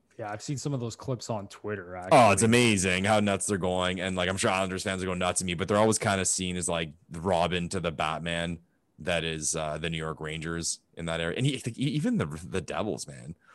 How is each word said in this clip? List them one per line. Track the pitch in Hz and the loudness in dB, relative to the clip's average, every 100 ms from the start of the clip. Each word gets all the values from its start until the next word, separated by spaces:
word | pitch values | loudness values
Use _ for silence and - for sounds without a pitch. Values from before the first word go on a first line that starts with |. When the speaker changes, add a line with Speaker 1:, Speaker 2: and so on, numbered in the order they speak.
| _ - | _ -12
Speaker 1:
Yeah, | 107 | -10
I've | 107 | -10
seen | - 139 | -6 -6
some | 151 | -4
of | 139 | -4
those | 117 - | -6 -8
clips | - 127 - | -6 -6 -4
on | 110 101 | -6 -8
Twitter, | - 104 104 87 90 | -10 -8 -6 -8 -10
Speaker 2:
Oh, | 92 135 113 | 4 8 8
it's | 98 | 8
Speaker 1:
actually. | 113 | 6
Speaker 2:
amazing | 120 120 104 92 90 | 6 6 4 4 2
how | 98 107 | 4 4
nuts | 104 98 - | 4 0 0
they're | 101 | 0
going, | 90 90 90 92 | 0 0 0 -2
and, | 92 92 | -2 0
like, | 90 | 0
I'm | 98 | 2
sure | 113 | 2
Islanders | 95 95 92 | 2 0 -2
fans | 101 95 | -2 -2
will | 92 | -2
go | 90 | 0
nuts | 90 90 | 0 0
at | 92 | -2
me, | |
but | 85 92 | -2 2
they're | 104 | 4
always | 110 104 | 6 4
kinda | 110 98 | 2 2
seen | 92 - 92 90 | 0 -2 -2 -2
as, | 85 | -2
like, | 85 82 73 _ | -2 -4 -8 _
the | 82 | -6
Robin | 87 87 87 90 85 | 0 2 2 0 -2
to | 98 | -2
the | 85 | -4
Batman | 78 78 78 85 85 85 85 - _ _ - | -2 -2 -2 -4 -4 -4 -6 -12 _ _ -10
that | 78 85 | -2 -2
is, | 80 80 76 | -2 -4 -4
uh, | 82 78 78 | -4 -4 -4
the | 82 | -4
New | 80 | -4
York | 80 78 | -6 -6
Rangers | 78 78 80 85 82 - _ - | -8 -6 -6 -4 -4 -6 _ -10
in | 82 | -6
that | 82 | -4
area. | 82 - | -2 -2
And | 135 | -2
he, | 127 | -2
he, | - 113 135 139 | -6 -4 -2 -2
even | 190 226 | 0 0
the, | 87 | -2
the | 78 80 92 | -4 -6 -6
Devils, | - 76 104 73 - | -4 -4 -4 -4 -8
man, | 67 62 85 _ | -14 -16 -16 _